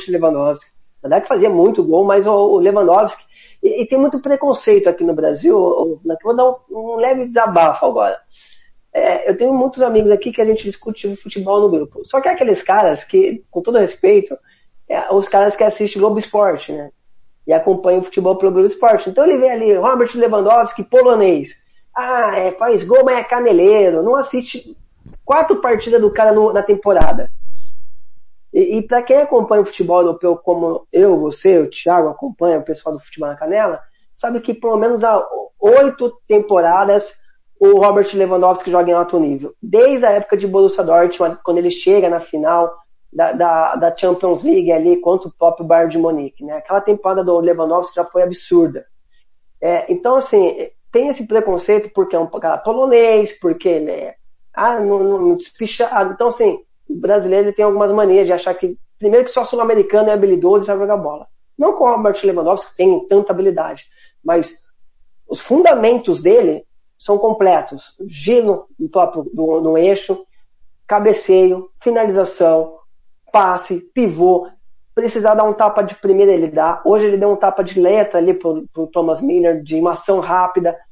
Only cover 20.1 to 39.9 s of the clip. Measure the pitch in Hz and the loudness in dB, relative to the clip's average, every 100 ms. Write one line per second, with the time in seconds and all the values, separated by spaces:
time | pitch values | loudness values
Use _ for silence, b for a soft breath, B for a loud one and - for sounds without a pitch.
20.1 | 240 233 214 202 233 226 - 190 254 247 | 0 0 2 2 2 2 -6 0 4 4
21.1 | 220 190 156 139 - _ _ _ 240 247 | 4 2 0 -4 -16 _ _ _ -10 -4
22.1 | 247 214 196 185 180 233 208 175 254 262 | -2 -2 -2 -4 -2 -2 -2 2 4 4
23.1 | 247 233 240 240 175 190 214 190 160 202 | 0 -2 -2 2 4 6 4 4 2 0
24.1 | 269 - 247 247 262 - - - _ - | -2 -2 -6 -8 -14 -18 -20 -20 _ -20
25.1 | - - 294 320 - 247 220 233 233 208 | -12 -2 0 2 0 0 -2 0 2 2
26.1 | 214 220 214 214 202 196 196 202 180 - | 2 2 4 2 0 0 0 2 6 8
27.1 | 196 - - - - - - - - - | 6 2 0 0 2 2 0 -4 -8 -12
28.1 | - - - - - 180 214 220 247 240 | -14 -18 -20 -6 -2 0 -2 -2 -2 2
29.1 | 277 285 247 - 214 196 - 175 180 175 | 2 4 0 2 0 0 -4 0 2 0
30.1 | 165 180 170 - 170 165 160 - 170 202 | 0 -2 -2 -2 -2 -2 -6 -4 2 4
31.1 | 160 151 147 190 175 143 - 170 175 151 | 2 -2 -2 2 2 2 -4 0 0 0
32.1 | 147 - - 170 156 - 151 160 147 _ | -4 -12 -4 -2 -2 -4 -10 -10 -12 _
33.1 | 156 147 143 156 208 202 156 - _ _ | -12 -10 -8 -4 -2 -2 -6 -14 _ _
34.1 | _ 233 240 240 226 233 214 233 233 226 | _ -8 -6 -8 -6 -4 -2 -2 -2 0
35.1 | 202 - - - - 208 262 277 262 240 | 0 -2 -10 -14 -2 4 6 4 0 -6
36.1 | - - 208 208 185 170 185 202 202 202 | -6 -2 0 2 2 2 2 2 0 -2
37.1 | - - _ _ - 196 202 202 202 196 | -16 -20 _ _ 2 4 6 4 2 0
38.1 | 196 185 180 180 - 185 175 175 175 170 | -2 -2 2 2 0 0 0 2 0 0
39.1 | 175 151 139 139 - - 208 262 | -2 -2 -4 -10 -16 -2 4 4